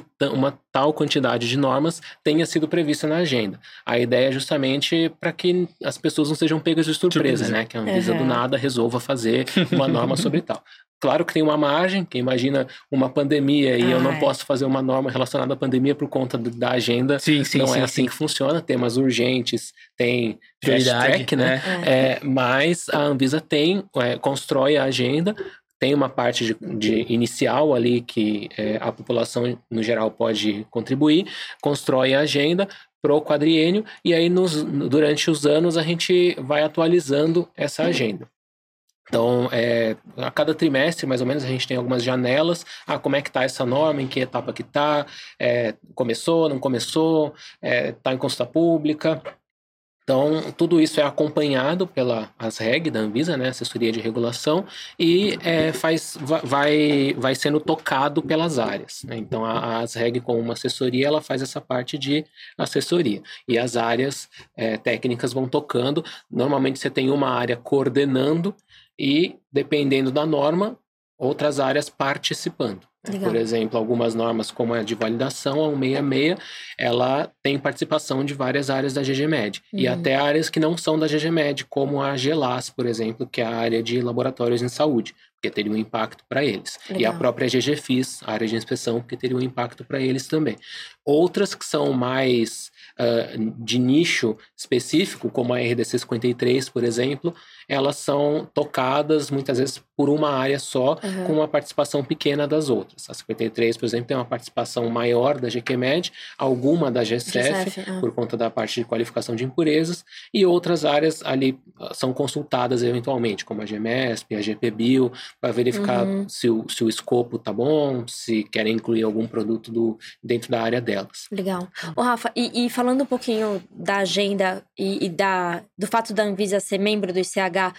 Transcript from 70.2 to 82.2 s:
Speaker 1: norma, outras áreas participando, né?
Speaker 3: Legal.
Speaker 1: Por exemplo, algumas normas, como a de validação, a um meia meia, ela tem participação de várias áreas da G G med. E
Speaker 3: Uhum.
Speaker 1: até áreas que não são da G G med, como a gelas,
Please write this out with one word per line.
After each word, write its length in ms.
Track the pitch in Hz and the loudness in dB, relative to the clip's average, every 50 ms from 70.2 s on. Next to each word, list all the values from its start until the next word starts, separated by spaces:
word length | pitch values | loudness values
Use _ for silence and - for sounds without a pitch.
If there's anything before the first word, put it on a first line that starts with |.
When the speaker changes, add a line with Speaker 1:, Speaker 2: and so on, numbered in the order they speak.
| 151 | 0
Speaker 1:
norma, 500 | 160 156 143 139 147 160 180 202 220 247 - _ _ _ _ _ _ _ | 2 2 2 2 2 2 2 0 -2 -4 -8 _ _ _ _ _ _ _
outras 420 | - 135 127 135 - 147 151 139 135 | -4 -2 -2 0 0 0 0 0 2
áreas 300 | 139 131 135 147 143 - | 2 2 2 0 -2 -4
participando, 920 | - - 147 135 143 143 - - 156 - - - - - 139 113 98 90 - _ _ _ - | -4 -4 -2 -2 -2 -2 -4 -6 -6 -4 -6 -6 -4 -4 -4 -4 -4 -8 -14 _ _ _ -12
né? 100 | - 202 | -8 -6
Speaker 3:
Legal. 180 | - - 117 | -4 -2 0
Speaker 1:
Por 60 | 110 | 0
exemplo, 420 | 117 113 110 117 117 110 110 113 120 | 0 0 0 0 0 0 0 0 -2
algumas 360 | 110 110 123 117 117 117 113 | 0 0 0 0 0 0 0
normas, 360 | 113 113 117 120 135 - - | 0 0 0 0 -2 -4 -4
como 240 | - - 120 113 117 | -4 -4 -2 0 0
a 80 | 117 110 | -2 -2
de 120 | 104 117 | -4 -4
validação, 640 | 104 110 110 113 117 131 135 131 - - 139 135 151 | -2 -2 -2 -2 -2 -2 -4 -4 -4 -4 -2 0 0
a 100 | 156 156 | 0 0
um 60 | 147 | 0
meia 260 | 135 131 131 135 139 147 | 0 0 0 0 0 0
meia, 340 | 139 131 135 143 160 175 170 - - - - - - - - | 0 2 2 2 2 0 -2 -6 -12 -16 -16 -16 -14 -8 -4
ela 520 | - 120 120 123 127 127 131 143 - - _ _ - | -2 0 2 2 2 2 2 0 -2 -4 _ _ -2
tem 160 | 135 139 139 | -2 -2 0
participação 640 | - 143 135 - 165 - 156 151 - - 139 131 139 | -2 -4 -4 -4 -4 -2 -2 -2 -2 -2 -2 -2 -2
de 120 | 139 143 | -2 -4
várias 340 | 139 135 127 131 143 143 131 | -4 -2 0 0 0 0 0
áreas 240 | 139 135 139 139 131 | 0 0 0 -2 -2
da 100 | 143 139 | -2 -2
G 120 | 131 135 | 0 0
G 120 | 131 143 | 0 0
med. 360 | 156 160 143 107 104 98 - - _ - | 0 0 0 0 -2 -4 -8 -12 _ -4
E 140 | 196 - | -2 0
Speaker 3:
Uhum. 80 | 123 123 | 0 0
Speaker 1:
até 220 | 175 170 135 135 | 0 0 2 2
áreas 340 | 135 143 147 147 156 165 - | 2 2 2 2 2 0 0
que 100 | - 165 | 0 0
não 160 | 156 156 175 | 2 2 0
são 220 | 165 - - 156 156 | 0 0 0 0 2
da 80 | 156 | 2
G 120 | 156 147 156 | 2 0 0
G 120 | 151 160 | 0 2
med, 340 | 165 160 151 147 143 139 - | 2 2 2 2 0 -4 -6
como 380 | - - 143 135 131 143 139 139 | -6 -2 -2 -2 0 0 0 0
a 120 | 139 139 | -2 -2
gelas, 540 | 135 | 0